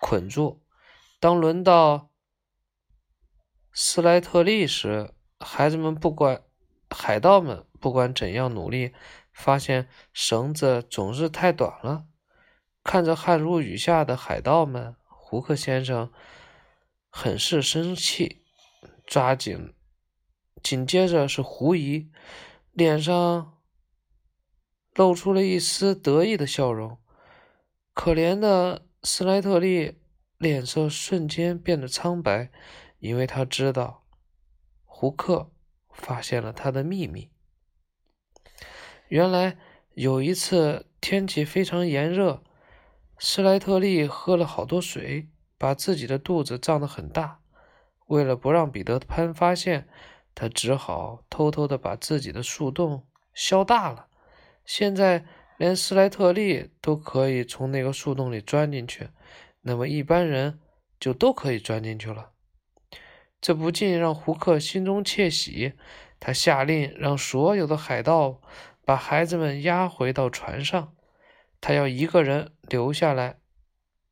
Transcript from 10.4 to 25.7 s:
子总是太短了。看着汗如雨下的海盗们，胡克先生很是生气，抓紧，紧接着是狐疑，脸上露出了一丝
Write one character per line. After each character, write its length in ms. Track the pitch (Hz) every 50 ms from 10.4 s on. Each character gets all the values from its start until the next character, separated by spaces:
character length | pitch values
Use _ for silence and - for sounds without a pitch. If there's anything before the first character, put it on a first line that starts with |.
| 127 147
子 300 | 151 156 147 131 127 120
总 320 | 117 - - 113 98 98 120
是 140 | 139 165 156
太 240 | 160 - 180 180
短 260 | 165 - 117 85 - - -
了。 240 | 123 151 156 - - _ _ _ _ _ _ _ _ _ _ _ _ _ _
看 220 | - - - 185 170
着 100 | 160 165
汗 240 | 160 - 180 170 156
如 220 | 156 165 175 165
雨 160 | 139 101 87
下 280 | 113 - 170 170 160 147
的 120 | 123 127
海 240 | 127 - - - -
盗 260 | - 131 151 170 156
们， 300 | 139 127 123 120 120 117 - _
胡 340 | _ - - - - 107 127
克 140 | - - 147
先 300 | 143 - 139 131 131 131
生 280 | 127 127 117 120 123 - - - - - - - - _ _ _ _ _ _ _ _ _ _ _ _
很 300 | - - - 120 - 107
是 240 | - - 175 147
生 320 | 131 - - 160 170 180 185
气， 500 | - - - - - 170 - - _ _ _ _ _ _ _ _ _ - - _ _ _
抓 280 | - - 143 127 127 135
紧， 400 | 131 - 107 87 - - - - _ _ _ _ _ _ _ _ _ _ _ _ _ _ _ _ _
紧 240 | - - 139 131 131
接 200 | 131 180 185 185
着 220 | 175 170 156 139 139
是 140 | - -
狐 320 | 131 - - - 123 156 185
疑， 360 | 165 139 139 147 156 156 - _ - - - - - - - - _ _ _
脸 280 | _ - 170 160 151 156
上 580 | 151 170 175 175 175 175 170 170 160 156 _ _ _ _ _ _ _ _ _ _ _ _ _ _ _ _ _ _ _ _ _ _ _ _ _ _ _ _ -
露 200 | - 190 185 175
出 180 | 175 - 196
了 100 | 190 190
一 180 | 196 190 180 175
丝 340 | 175 -